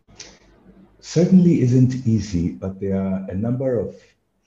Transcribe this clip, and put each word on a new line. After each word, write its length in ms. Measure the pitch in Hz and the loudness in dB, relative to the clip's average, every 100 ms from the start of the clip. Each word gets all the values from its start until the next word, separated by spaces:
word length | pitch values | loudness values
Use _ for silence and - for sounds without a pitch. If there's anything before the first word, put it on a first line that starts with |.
| _ - - _ _ _ _ _ _ _ | _ -20 -20 _ _ _ _ _ _ _
certainly 640 | - 151 185 190 175 139 | -6 0 4 6 6 4
isn't 460 | 123 127 127 - 110 | 2 4 2 0 -2
easy, 420 | 110 92 90 82 | -2 -2 -4 -4
but 300 | - 95 - | -6 -10 -8
there 200 | 98 95 | -4 -2
are 240 | 95 95 95 | -2 -4 -6
a 60 | 95 | -6
number 440 | 113 127 135 120 | -4 -4 -2 -2
of 160 | 92 - _ _ _ _ | -4 -10 _ _ _ _